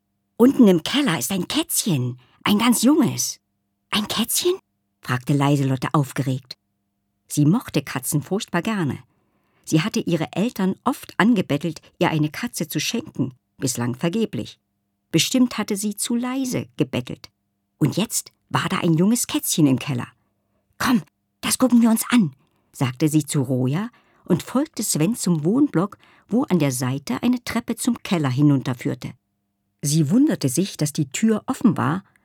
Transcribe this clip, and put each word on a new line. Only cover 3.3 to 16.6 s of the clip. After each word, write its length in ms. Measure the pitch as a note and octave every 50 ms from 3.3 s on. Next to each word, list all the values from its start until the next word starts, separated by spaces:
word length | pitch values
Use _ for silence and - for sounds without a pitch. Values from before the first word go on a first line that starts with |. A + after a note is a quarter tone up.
| - - _ _ _ _ _ _ _ _ _ -
„Ein 160 | - G#3+ G#3+
Kätzchen?“, 480 | - - - A#3 - - - - F4+ F#4 G4 _ _ _ _ _ _ _ _
fragte 320 | - - B2+ B2 - -
Leiselotte 560 | D3 C#3 C#3+ C#3 D3 C#3 C#3 C3+ C3+ B2+ - C3+
aufgeregt. 640 | - D#3 C#3 - - - C3 C3+ C3 C3 - - - _ _ _ _ _ _ _ _ _ _ _ _ _ _
Sie 200 | - - D3 D3
mochte 360 | D3 F#3 B3+ - - - D#3
Katzen 400 | C#3 - - C3 - - - D3
furchtbar 400 | - - F#3 G#3+ - - - F3
gerne. 360 | E3+ A3 A3+ G3 E3 C3 A2+ G#2 - _ _ _ _ _ _ _ _ _ _ _ -
Sie 180 | - D#3 D#3+
hatte 160 | D#3+ A3 - A3+
ihre 340 | - - E3+ D#3 E3 -
Eltern 440 | - - G3 B3 - - F#3+ F#3 F#3 - -
oft 340 | - C#4+ - - - - -
angebettelt, 640 | F3+ A#3 B3 F#3 - - C#3 D3 - E3+ D#3 - _ _ _ -
ihr 120 | F3+ D3+
eine 200 | D#3 D3+ D3 D3+
Katze 380 | - - - C#3+ - - E3+ -
zu 100 | - D#3
schenken, 560 | - - - A#3 - - - - A#2+ C3 - _ _ _ _ -
bislang 380 | - C3 - A#2+ A#2+ B2 A#2+
vergeblich. 640 | - - E3+ F3 A3+ A3 - - A#2+ A#2 - - _ _ _ _ _ _ _ _ _ _ _
Bestimmt 480 | - D#3+ - - - B3+ B3+ B3 - -
hatte 180 | G#3 - G#3+
sie 200 | G3 G#3 G#3+ G#3
zu 180 | - - - A#3+
leise 540 | A#3 B3 B3 B3+ C4+ C4+ B3+ - B2+